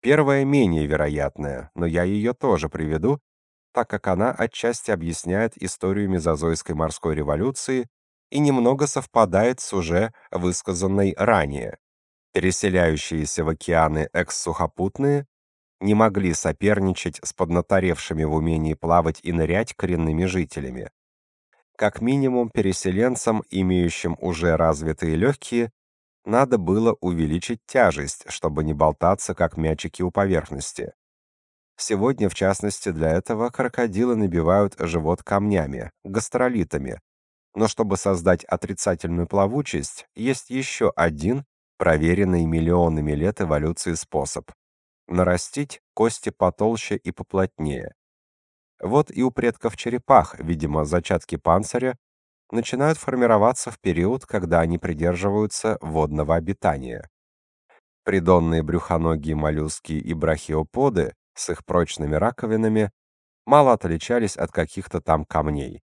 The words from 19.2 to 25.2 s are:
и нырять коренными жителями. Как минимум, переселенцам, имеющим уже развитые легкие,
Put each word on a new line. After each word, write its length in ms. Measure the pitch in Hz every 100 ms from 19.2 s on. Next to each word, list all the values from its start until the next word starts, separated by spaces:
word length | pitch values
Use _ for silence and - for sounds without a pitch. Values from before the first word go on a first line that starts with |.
и 100 | -
нырять 420 | 85 80 90 113
коренными 520 | - 92 87 80 78 92
жителями. 640 | 92 76 - 67 62 53 _ _ _ _ _ _ _ _ -
Как 260 | 104 -
минимум, 480 | 113 139 135 123 117
переселенцам, 920 | - 98 92 98 92 123 123 - 110 -
имеющим 680 | 95 92 92 87 - 87 80
уже 360 | 90 82 85 80
развитые 600 | 82 76 80 78 82
легкие, 560 | 80